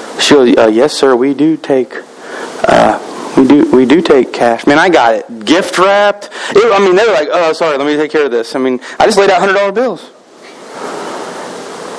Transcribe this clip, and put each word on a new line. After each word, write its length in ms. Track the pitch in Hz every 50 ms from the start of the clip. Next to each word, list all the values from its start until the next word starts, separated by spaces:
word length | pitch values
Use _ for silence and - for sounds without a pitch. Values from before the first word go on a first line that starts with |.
| - - - -
She 140 | - - -
goes, 220 | 143 127 120 -
"Uh, 100 | - 117 110
yes, 240 | 107 113 131 151 -
sir, 240 | - - 135 131
we 180 | 117 127 139 139
do 220 | 127 147 160 160
take, 380 | 147 - - 143 131 123 - - - - - - - - - - - - - - - -
uh, 340 | - - - 113 110 107 - - - - - - - -
we 100 | - 135
do, 240 | 127 143 147 - -
we 160 | - 127 131
do 160 | 120 135 175 175
take 300 | - 156 135 120 - -
cash." 340 | - 127 117 117 113 -
Man, 120 | - 147 151
I 100 | 170 190
got 260 | 165 151 123 117 113
it 300 | 104 - - 120 113 107
gift 340 | 107 151 180 190 - - -
wrapped. 500 | 180 196 196 202 202 202 202 - - - - - - -
It, 220 | - 196 220 233 202
I 60 | 196
mean, 180 | 202 190 180
they 100 | 185 226
were 60 | 233 196
like, 160 | 160 151 143 147
"Oh, 200 | 175 175 160 156
sorry, 260 | - 175 165 147 135
let 80 | 139
me 100 | 147 151
take 140 | 147 156 143
care 140 | - 156 147
of 40 | 139
this." 240 | 120 117 117 - -
I 40 | 139
mean, 220 | 127 131 127 123 - - - -
I 80 | 151
just 120 | 185 220 190
laid 120 | 202 196
out 100 | 190 175
hundred 140 | 185 196 190
dollar 180 | 196 202 202 190
bills. 380 | 214 254 247 190 147 - - - - _ _ - - - - - - - - - - - - - - - - - - - - - - - - - - - - - - - - -